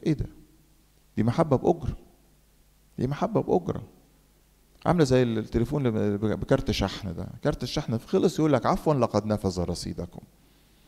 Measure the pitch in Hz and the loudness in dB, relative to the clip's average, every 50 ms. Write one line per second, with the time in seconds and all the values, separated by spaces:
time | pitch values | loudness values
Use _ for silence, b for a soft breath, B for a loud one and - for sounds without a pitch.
0 | - - 156 - 107 - - - - - _ _ _ _ _ _ _ _ _ _ | -2 -2 -2 -2 -2 -6 -10 -16 -20 -20 _ _ _ _ _ _ _ _ _ _
1 | _ _ _ - 107 117 120 - 165 160 135 120 - - 175 - - - - - | _ _ _ 0 2 2 4 2 4 4 2 4 4 2 2 2 -2 -8 -8 -10
2 | - - _ _ _ _ _ _ _ _ _ _ _ _ _ _ _ _ _ - | -12 -20 _ _ _ _ _ _ _ _ _ _ _ _ _ _ _ _ _ -4
3 | - 131 143 - - 214 226 139 131 - - 185 170 - - - - - - - | -2 -2 -2 -2 -2 0 0 0 2 2 2 0 2 -2 -4 -6 -8 -14 -18 -20
4 | _ _ _ _ _ _ _ _ _ _ _ _ _ _ _ _ - 107 165 180 | _ _ _ _ _ _ _ _ _ _ _ _ _ _ _ _ -2 0 2 4
5 | 156 127 131 127 127 120 113 110 107 - - 113 117 117 147 151 139 123 107 107 | 4 4 4 4 4 4 0 -2 -4 -2 -2 -2 0 0 0 0 0 0 0 0
6 | 104 104 101 101 110 107 104 - - - 139 131 - - 104 - 101 95 - - | 0 0 0 0 0 -2 -2 -2 0 0 0 2 2 0 -2 0 -2 -2 -2 -6
7 | - 98 85 85 95 - - 120 - 139 151 - - 123 - 156 147 - 117 113 | -8 -8 -8 -8 -8 -10 -10 -4 -4 -4 -2 -2 -6 -6 -6 -6 -4 -2 -4 -4
8 | - - - 190 190 190 151 - 151 156 143 120 - 113 160 202 - 165 151 135 | -2 -2 0 2 2 2 2 2 2 2 2 2 2 2 0 0 0 0 2 2
9 | 117 107 - 104 101 107 107 101 - 98 90 90 87 87 87 - - 92 90 85 | 2 2 2 0 0 0 0 0 0 -2 -2 -2 -2 -4 -4 -6 -6 -8 -8 -8
10 | 85 87 - 82 - - _ b b b b b b b b b b | -10 -10 -12 -16 -20 -20 _ b b b b b b b b b b